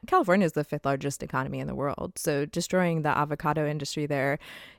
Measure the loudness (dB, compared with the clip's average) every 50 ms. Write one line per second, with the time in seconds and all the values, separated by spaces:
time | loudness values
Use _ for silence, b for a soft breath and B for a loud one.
0 | -2 2 2 4 4 6 4 4 4 4 2 0 -2 -2 -4 -2 0 0 0 0
1 | -2 -4 -4 -6 -6 -4 -2 -2 -2 -2 -4 -6 -6 -6 -4 -4 -4 -4 -4 -4
2 | -6 -8 -8 -4 -2 0 0 0 0 -2 -2 -4 -2 0 2 2 4 4 2 2
3 | 2 2 2 2 0 0 -2 -2 0 0 0 2 0 0 -2 -2 -4 -4 -4 -2
4 | -2 0 0 2 2 2 0 B B B B B B B B